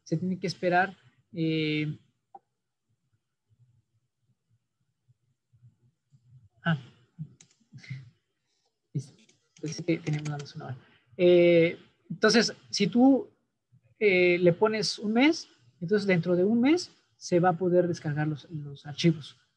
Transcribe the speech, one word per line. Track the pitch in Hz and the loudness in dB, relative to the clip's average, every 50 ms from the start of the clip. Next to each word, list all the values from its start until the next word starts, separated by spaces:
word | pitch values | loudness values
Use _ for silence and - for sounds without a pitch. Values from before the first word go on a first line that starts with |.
| _ | _
se | - 165 | -6 -6
tiene | 165 180 185 185 180 | -4 -4 -6 -6 -6
que | - | -8
esperar, | 180 - - 185 180 175 180 190 196 185 _ _ _ _ _ _ _ | -10 -8 -4 -2 0 0 0 0 -2 -6 _ _ _ _ _ _ _
eh, | - 170 160 160 160 160 156 151 151 151 151 151 151 - _ _ _ _ _ _ _ - _ _ _ _ _ _ _ _ _ _ _ _ _ _ _ _ _ _ _ _ _ _ _ _ _ _ _ _ _ _ _ _ _ _ _ _ _ _ _ _ _ _ _ _ _ _ _ _ _ _ _ _ _ _ _ _ _ _ _ _ _ _ _ _ 123 117 _ _ _ _ _ _ _ _ _ _ _ _ - 127 _ _ _ _ - | -8 -6 -4 -2 -2 -2 -2 -2 -4 -4 -4 -6 -8 -12 _ _ _ _ _ _ _ -20 _ _ _ _ _ _ _ _ _ _ _ _ _ _ _ _ _ _ _ _ _ _ _ _ _ _ _ _ _ _ _ _ _ _ _ _ _ _ _ _ _ _ _ _ _ _ _ _ _ _ _ _ _ _ _ _ _ _ _ _ _ _ _ _ _ -20 _ _ _ _ _ _ _ _ _ _ _ _ -20 -20 _ _ _ _ -6
ah, | 170 160 131 120 - _ _ _ _ _ - 151 - - _ - _ _ _ _ _ - 135 - - 131 135 127 - _ _ _ _ _ _ _ _ _ _ _ _ _ _ _ _ _ | -6 -6 -6 -8 -16 _ _ _ _ _ -20 -20 -20 -20 _ -20 _ _ _ _ _ -20 -20 -18 -16 -16 -16 -18 -20 _ _ _ _ _ _ _ _ _ _ _ _ _ _ _ _ _
listo. | 143 - - _ _ _ _ _ _ _ _ _ | -12 -12 -12 _ _ _ _ _ _ _ _ _
Entonces, | _ - 156 160 | _ -12 -12 -12
sí | - 165 | -8 -4
que | - 165 165 | -4 -4 -4
tenemos | - 156 151 151 151 | -4 -6 -6 -6 -6
nada | 151 147 139 | -8 -10 -10
más | 139 - - | -12 -14 -16
una | 156 139 | -16 -14
hora. | 139 127 - - _ _ _ _ _ _ | -14 -14 -16 -16 _ _ _ _ _ _
Eh, | - 180 175 180 175 175 175 175 170 165 170 - - - _ _ _ _ _ | 2 4 6 6 6 6 6 6 4 4 2 0 -6 -16 _ _ _ _ _
entonces, | 175 - - 220 190 233 202 - - - _ _ | -6 0 0 2 4 2 2 0 -4 -12 _ _
si | - - 202 | -4 -2 -2
tú, | - - 240 254 269 277 247 - - _ _ _ _ _ _ _ _ _ _ _ _ _ _ | 0 2 4 4 6 4 2 0 -8 _ _ _ _ _ _ _ _ _ _ _ _ _ _
eh, | 220 208 185 180 180 180 175 175 | 0 2 4 4 4 2 2 4
le | 180 175 165 | 4 2 2
pones | - 214 220 220 220 - - - | 2 0 0 0 -2 -4 -6 -6
un | - 226 202 220 | -6 -6 -2 0
mes, | 233 269 302 330 - - - _ _ _ _ _ _ | 2 2 2 2 0 -8 -16 _ _ _ _ _ _
entonces | 180 165 214 208 196 | -4 -2 -2 -2 0
dentro | 190 185 170 165 180 180 | 0 0 0 0 0 0
de | 175 180 | 2 2
un | 208 233 233 | 2 2 2
mes | 240 277 330 359 - - _ _ _ _ _ | 2 2 2 0 -2 -8 _ _ _ _ _
se | _ - - 180 170 | _ -6 -2 0 2
va | 170 185 | 2 2
a | 170 | 0
poder | 175 185 180 175 180 180 | 0 -2 2 2 2 2
descargar | 175 165 - - 156 143 147 151 | 0 -4 -6 -6 -6 -4 -4 -4
los, | 156 151 131 - - | -4 -4 -8 -12 -14
los | 170 151 143 143 143 - - | -14 -14 -12 -14 -16 -16 -16
archivos. | 147 143 - - 170 156 - - - - _ _ _ _ | -16 -10 0 0 0 0 0 -6 -16 -20 _ _ _ _